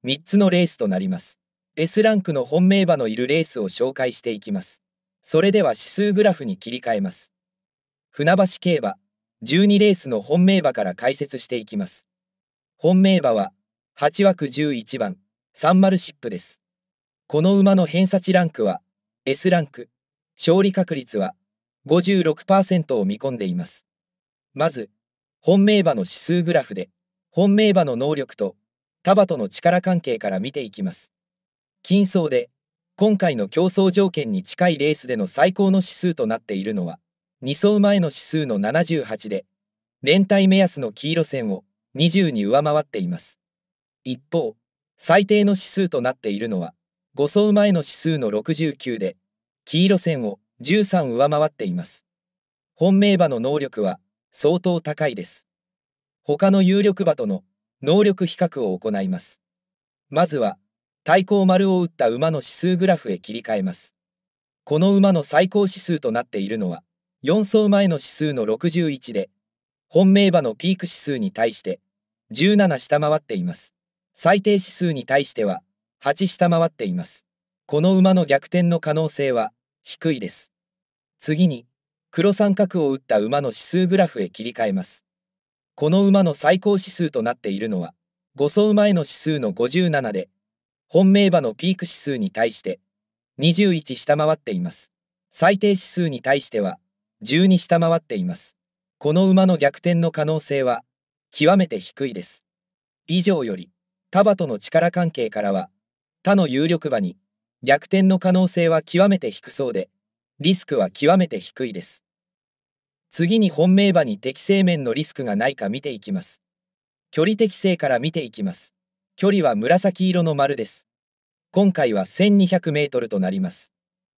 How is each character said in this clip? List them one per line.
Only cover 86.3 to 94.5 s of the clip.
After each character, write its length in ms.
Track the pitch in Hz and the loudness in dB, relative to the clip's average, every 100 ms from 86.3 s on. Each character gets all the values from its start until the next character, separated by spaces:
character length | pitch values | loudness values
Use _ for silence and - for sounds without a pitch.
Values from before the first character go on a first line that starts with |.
最 240 | 143 147 185 | 0 0 2
高 140 | 208 | 2
指 180 | 196 - | 0 -2
数 220 | - 165 | -4 -4
と 100 | 131 | -2
な 120 | 113 | -4
っ 20 | 120 | -4
て 120 | 107 | -6
い 120 | 98 | -6
る 80 | 110 | -4
の 120 | 95 | -4
は、 140 | 82 - _ _ _ | -6 -12 _ _ _
五 120 | - 147 | -4 0
走 240 | 202 214 | 2 2
馬 180 | 208 208 | 4 4
へ 40 | |
の 100 | 180 | 2
指 80 | 147 | -2
数 280 | - 156 151 | -6 -4 -2
の 140 | 113 | -4
五 160 | 90 120 | -2 0
十 200 | 160 180 | 0 0
七 240 | 147 120 | 0 -2
で、 160 | 104 - _ _ _ _ _ _ | -6 -8 _ _ _ _ _ _
本 240 | 160 190 | 4 6
命 160 | 202 196 | 6 4
馬 120 | 170 | 2
の 140 | 123 | 0
ピ 160 | 107 175 | -4 -4
ー 60 | 185 | -4
ク 80 | |
指 80 | 185 | -6
数 240 | - 143 131 | -8 -6 -4
に 160 | 98 | -4
対 180 | - 117 | -2 -4
し 100 | - | -4
て、 200 | 95 - _ _ _ _ _ - | -8 -10 _ _ _ _ _ -2
二 140 | 156 | 0
十 200 | 170 202 | 4 2
一 220 | 170 - | 0 -4
下 220 | 123 - 147 | -6 -2 0
回 180 | 156 | 0
っ 20 | 156 | -2
て 140 | - | -4